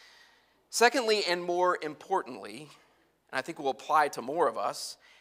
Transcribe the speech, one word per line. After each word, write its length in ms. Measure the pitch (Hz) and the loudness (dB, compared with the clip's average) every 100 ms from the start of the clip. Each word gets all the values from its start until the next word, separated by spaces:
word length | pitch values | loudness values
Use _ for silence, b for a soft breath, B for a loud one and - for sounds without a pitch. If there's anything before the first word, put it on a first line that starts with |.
| b b b b b b _ | b b b b b b _
Secondly, 540 | - 233 269 220 214 170 | 4 4 6 2 2 2
and 160 | 175 | 0
more 360 | 175 175 180 175 | 0 2 2 0
importantly, 880 | 151 143 - 190 - 113 104 113 151 b b b b _ _ | -4 -10 -2 -2 -2 -10 -12 -14 -18 b b b b _ _
and 80 | 131 | -6
I 20 | |
think 160 | 147 160 | -6 -4
will 120 | 139 | -4
apply 400 | - - 151 147 | -4 2 2 2
to 120 | 139 | -2
more 260 | 117 165 139 | -6 0 0
of 120 | 107 | 0
us, 380 | 123 143 - - b b | -4 -6 -10 -14 b b